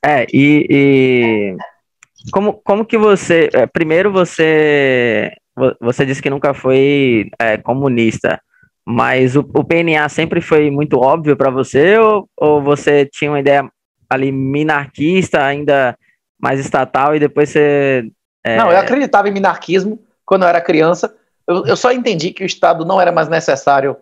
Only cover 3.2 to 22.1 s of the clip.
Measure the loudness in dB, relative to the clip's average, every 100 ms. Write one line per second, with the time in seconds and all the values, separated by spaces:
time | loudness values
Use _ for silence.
3.2 | 2 0 2 0 0 -2 0 0 0 0
4.2 | -2 0 0 2 2 2 0 0 0 -2
5.2 | -4 -10 _ -2 -2 -2 -4 -2 -4 -2
6.2 | -6 -4 -4 -4 0 2 2 2 2 0
7.2 | -2 -4 -2 -2 -4 -2 0 0 0 0
8.2 | -6 -6 _ _ _ _ -6 -2 0 2
9.2 | 2 0 0 -4 0 -2 0 0 -2 -4
10.2 | -4 -4 0 2 2 -2 -2 2 2 0
11.2 | 0 0 0 0 -2 2 4 4 2 0
12.2 | -6 -2 0 2 0 -2 2 2 0 -4
13.2 | -4 -2 0 0 -2 _ _ _ _ -4
14.2 | -2 -4 -4 -2 -2 -2 -4 -6 -2 0
15.2 | 0 0 -2 -2 0 2 2 -4 _ _
16.2 | _ _ -4 -4 -2 -2 -2 0 0 2
17.2 | 0 0 0 2 2 2 0 -2 -4 _
18.2 | _ _ -4 0 4 2 2 -2 0 0
19.2 | 0 0 -2 -2 -2 -2 -2 -8 _ _
20.2 | -2 0 2 0 0 2 2 0 -4 _
21.2 | _ _ -4 -2 0 0 0 0 -2